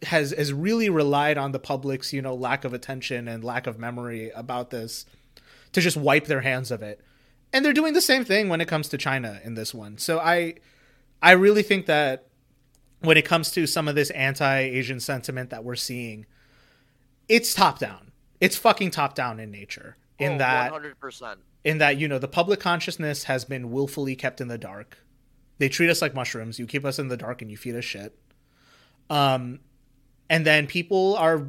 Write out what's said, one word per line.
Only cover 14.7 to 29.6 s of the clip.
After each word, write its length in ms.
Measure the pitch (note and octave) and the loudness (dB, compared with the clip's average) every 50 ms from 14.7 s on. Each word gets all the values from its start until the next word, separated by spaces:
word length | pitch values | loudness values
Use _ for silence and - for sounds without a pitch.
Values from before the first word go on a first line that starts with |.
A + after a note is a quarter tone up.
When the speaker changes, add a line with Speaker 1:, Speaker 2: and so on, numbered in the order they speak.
| B2+ C3 B2 A#2+ C3 B2 | -2 -2 -4 -4 -6 -6
Speaker 1:
sentiment 500 | - - C3+ B2+ - - C3 C3 B2+ A#2+ | -6 -6 -6 -6 -6 -8 -8 -8 -8 -10
that 120 | B2 A2+ | -10 -12
we're 120 | A2+ B2 B2 | -10 -8 -8
seeing, 480 | - - - B2 B2 A#2+ A2+ G#2+ G#2+ G#2+ - _ _ _ _ _ _ _ _ _ _ _ _ _ _ _ _ _ _ _ - | -6 -6 -6 -8 -8 -10 -10 -12 -14 -18 -20 _ _ _ _ _ _ _ _ _ _ _ _ _ _ _ _ _ _ _ 4
it's 240 | A3 A#3 A#3 - | 4 4 4 2
top 260 | - - G3 D#3+ - - | 4 4 4 4 4 2
down. 320 | C3 G#2 F#2+ - - - - _ _ _ _ _ | -4 -8 -8 -12 -20 -20 -20 _ _ _ _ _
It's 160 | F3+ F#3 - | 0 0 2
fucking 340 | - - A3+ G3+ - G3 F3 | 4 4 4 4 4 0 -2
top 220 | - D#3+ C#3+ C3+ - | -2 -2 -2 -2 -2
down 240 | - B2+ A#2+ A2+ A2 | -4 -6 -4 -6 -8
in 120 | A2 G#2+ | -12 -14
nature. 480 | G2+ G2 G#2 - - - - - - _ _ _ _ - | -16 -16 -16 -14 -16 -16 -16 -18 -20 _ _ _ _ -2
In 140 | C#3+ C#3 C#3 | -2 0 0
Speaker 2:
Oh, 40 | C3+ | 2
Speaker 1:
that, 340 | C3 B2+ B2+ B2+ B2 B2+ | 2 2 4 2 2 0
Speaker 2:
one 80 | D#3 D3+ | -4 -8
hundred 180 | D3 D3 C3 _ | -12 -14 -16 _
percent. 420 | C#3 C3 - - B2 A2+ G2+ - _ _ _ _ | -16 -16 -14 -14 -14 -14 -14 -16 _ _ _ _
Speaker 1:
in 140 | - D3+ D#3 | -2 0 2
that, 220 | D3+ D3+ D3 C#3+ C#3+ | 4 4 4 4 2
you 100 | D#3 D3 | 0 -2
know, 100 | C#3 B2+ | -2 -2
the 80 | B2+ B2+ | -4 0
public 300 | - F3+ E3+ F#3+ G3+ G3 | 0 0 2 2 0 0
consciousness 680 | - F3+ F3 E3+ - F#3 - - D#3 D3+ C#3+ C#3+ - | 0 0 0 0 -2 -6 -6 -6 -4 -4 -4 -4 -4
has 200 | - C3 B2+ A2+ | -2 -2 -2 -4
been 260 | - C3+ B2+ B2 A#2 | -6 -8 -8 -6 -4
willfully 460 | A#2+ C3+ C#3 C#3 - D3+ C#3 C3+ C3 | -2 -2 -2 -2 -4 -4 -6 -6 -4
kept 240 | - - B2+ - - | -4 -6 -6 -6 -6
in 80 | B2+ A#2+ | -8 -8
the 80 | A#2 | -10
dark. 400 | A2+ A2+ F#2 G2 G2+ G#2+ - - - _ _ _ _ _ _ _ _ _ _ _ - | -10 -10 -12 -14 -16 -18 -20 -20 -20 _ _ _ _ _ _ _ _ _ _ _ -2
They 100 | C#3 C3+ | 0 0
treat 220 | - - E3+ E3+ | 2 2 4 4
us 100 | E3 - | 4 2
like 140 | E3+ C#3+ C3 | 0 -2 -2
mushrooms. 440 | C3+ A#2+ - - A#2 A2+ A2+ A2+ - | -4 -6 -6 -6 -8 -8 -10 -10 -10
You 80 | A#2 | -8
keep 200 | A2+ - C#3 C#3 | -6 -4 -4 -4
us 120 | C#3 C3 - | -4 -4 -4
in 100 | C#3 C3 | -4 -6
the 100 | B2 A#2 | -6 -6
dark 240 | G#2+ A2+ B2 - | -6 -8 -10 -10
and 80 | A#2+ G#2+ | -12 -14
you 80 | G#2 - | -14 -12
feed 160 | - A#2+ A#2 | -10 -8 -8
us 80 | A#2+ A#2 | -6 -8
shit. 320 | - - G2 G2+ - - _ _ _ _ _ _ _ _ _ _ _ _ _ _ _ _ _ _ - | -8 -10 -12 -14 -16 -18 _ _ _ _ _ _ _ _ _ _ _ _ _ _ _ _ _ _ -2
Um, 500 | D3+ D3 C#3 C3+ C3 B2+ B2 B2 B2+ - | 2 4 4 4 2 0 -2 -6 -12 -14